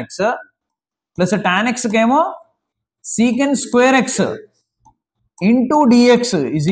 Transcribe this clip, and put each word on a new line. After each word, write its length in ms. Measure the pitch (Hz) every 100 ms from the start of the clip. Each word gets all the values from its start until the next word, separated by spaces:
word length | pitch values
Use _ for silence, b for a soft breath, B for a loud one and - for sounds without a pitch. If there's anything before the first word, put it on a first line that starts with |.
| 117
x 160 | - 208 - - _ _ _ _ _ _ -
plus 180 | 180 185 185
tan 180 | 180 233 240
x 120 | 233 220
కేమో 260 | 226 285 339 - - _ _ _ _ _ - -
secant 380 | 240 226 277 277
square 340 | - 240 254 262 262
x 40 | - 135 - - _ _ _ _ _ _ _ _ - 185
into 280 | 247 233 302 277
D 40 | 240 240 240
X 160 | 240 175 127 151
is 80 | 151